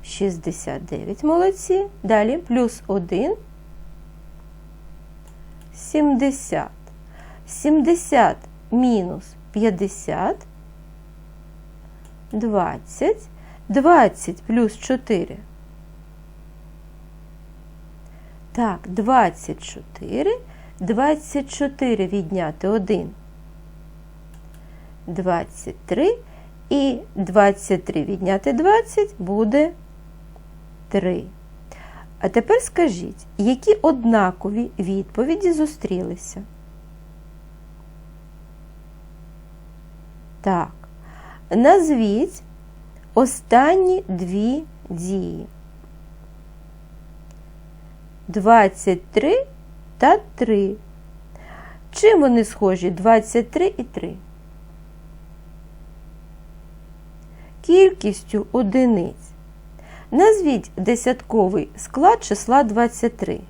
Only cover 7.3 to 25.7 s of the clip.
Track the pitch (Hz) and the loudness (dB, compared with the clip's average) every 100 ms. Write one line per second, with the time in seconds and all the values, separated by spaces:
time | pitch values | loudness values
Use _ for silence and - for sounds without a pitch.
7.3 | - - - 302 311 277 339 - 269 185 | -20 -18 -4 2 2 4 0 2 2 2
8.3 | 131 - - - 233 254 226 180 175 - | 0 -12 -20 -4 0 2 2 -2 -8 -14
9.3 | - - 214 220 180 196 - - 151 196 | -20 -10 -2 0 0 -6 -8 -8 -4 -4
10.3 | - - - - - - - - - - | -4 -12 -20 -20 -20 -20 -20 -20 -20 -20
11.3 | - - - - - - - - - - | -20 -20 -20 -20 -20 -20 -20 -20 -20 -10
12.3 | 214 226 208 170 139 - - 311 427 - | -4 -2 0 -2 -6 -14 -2 -2 -2 -8
13.3 | - - - - 214 277 339 214 - - | -20 -20 -20 -2 2 6 6 6 2 -10
14.3 | 170 - 226 226 - - 262 - 196 - | -10 -4 0 0 -2 -6 -6 -2 -4 -4
15.3 | - - - - - - - - - - | -10 -18 -20 -20 -20 -20 -20 -20 -20 -20
16.3 | - - - - - - - - - - | -20 -20 -20 -20 -20 -20 -20 -20 -20 -20
17.3 | - - - - - - - - - - | -20 -20 -20 -20 -20 -20 -20 -20 -20 -20
18.3 | - - - 226 180 - 185 220 262 190 | -20 -12 -4 -2 -4 -6 -4 2 4 2
19.3 | - - - - - - - - 226 349 | -2 -12 -12 -14 -18 -20 -16 -8 -2 -2
20.3 | 494 - - - - 180 226 277 302 - | -2 -8 -20 -20 -12 -4 0 0 0 -4
21.3 | 285 277 - 285 277 254 220 185 202 165 | -6 -6 -4 -6 -2 -2 0 -2 -4 -4
22.3 | 185 160 156 190 220 190 190 - - - | -4 -6 -4 -2 -2 0 -2 -4 -14 -20
23.3 | - - - - - - - - - - | -20 -20 -20 -20 -20 -20 -20 -20 -20 -20
24.3 | - - - - - - - - 175 202 | -20 -20 -20 -20 -20 -20 -20 -12 -6 -2
25.3 | 170 - - - | -2 -4 -12 -14